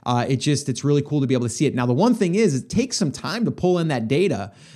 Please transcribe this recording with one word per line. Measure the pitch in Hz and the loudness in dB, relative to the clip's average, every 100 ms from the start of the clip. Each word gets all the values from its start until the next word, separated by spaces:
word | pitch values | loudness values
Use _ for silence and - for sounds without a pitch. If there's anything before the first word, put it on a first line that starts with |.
| - | -2
Uh, | 120 120 | 0 0
it | 131 | 0
just, | 147 143 135 | 0 -2 -2
it's | - | -4
really | 143 147 | 0 0
cool | 143 147 | 0 -2
to | 131 | 0
be | |
able | 127 117 | 0 0
to | |
see | - 147 | 0 0
it. | 127 | 0
Now, | 123 | 0
the | |
one | 123 233 233 | 2 2 2
thing | 185 196 | 2 2
is, | 214 131 | 2 0
it | - | -2
takes | 208 254 - | -2 -2 -2
some | 160 | -2
time | - 131 214 | -4 -8 -2
to | 175 | -2
pull | - 180 180 | 0 2 2
in | 160 | 0
that | 127 113 | -2 0
data. | 139 190 104 95 - - | 2 2 0 -6 -12 -20